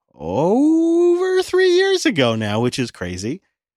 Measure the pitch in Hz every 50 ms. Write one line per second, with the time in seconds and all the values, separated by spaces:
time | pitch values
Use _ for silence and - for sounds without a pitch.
0 | _ _ _ - 73 82 92 127 156 180 220 262 294 311 320 330 330 330 339 339
1 | 349 349 349 349 370 370 370 370 359 - - 370 381 370 349 359 392 392 381 349
2 | - 311 202 139 127 117 113 110 107 104 104 113 120 123 - - 120 - - -
3 | 92 90 90 90 98 117 160 196 _ _ _ _ _ _ _